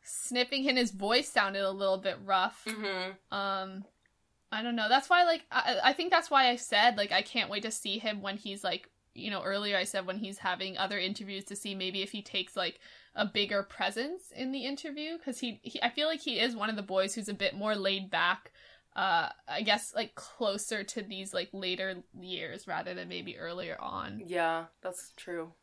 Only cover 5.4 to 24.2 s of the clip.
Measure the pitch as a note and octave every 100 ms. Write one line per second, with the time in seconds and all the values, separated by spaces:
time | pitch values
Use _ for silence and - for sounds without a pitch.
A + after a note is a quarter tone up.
5.4 | - - - B3+ - C#4 F4 F4+ A#3 C#4
6.4 | B3+ A#3+ - G#3 A#3 G#3 G3+ F#3 G3+ A#3
7.4 | G#3 G#3 A3+ A3 G#3+ G3+ A3+ G#3 G3 G3+
8.4 | G#3 G3 F#3+ F3 - _ _ - G#3+ G3
9.4 | F#3 G3 G#3 G3 F#3 G3 F#3 F#3+ G3+ G3+
10.4 | F#3+ F3+ F#3+ - F#3+ G3+ F3+ G3+ G3 G3
11.4 | F#3+ G3 G#3 F#3+ F#3 F#3+ G3 G#3+ G3+ G3
12.4 | F3+ - F3+ - - - - - G#3 G#3
13.4 | G3+ G3+ G3 - F#3+ G#3 C4+ F#4 - -
14.4 | C4 C#4 B3 C#4+ D#4+ C#4+ D#4 E4 C#4+ B3
15.4 | B3 G#3+ - - A#3+ A#3+ D4+ D#4+ D4+ A3+
16.4 | A#3+ A#3 G#3 G#3+ G3 F#3+ G3 A3+ G#3 G3+
17.4 | G3 G3 G#3+ G#3+ G3 G3 F#3+ E3+ F3 F#3+
18.4 | - _ - - _ - F#3+ E3+ D#3+ -
19.4 | - C3+ G#3+ G#3 - - A3 - - -
20.4 | A3 G3+ - G#3+ G3 - F#3+ F#3+ G3 F#3+
21.4 | F3+ G3 F#3 F#3 F#3+ F3+ - - F3+ F3+
22.4 | D#3+ E3+ - D#3+ F3+ F3+ F3 F3+ E3+ -
23.4 | E3 F3 F3 - - - - G#3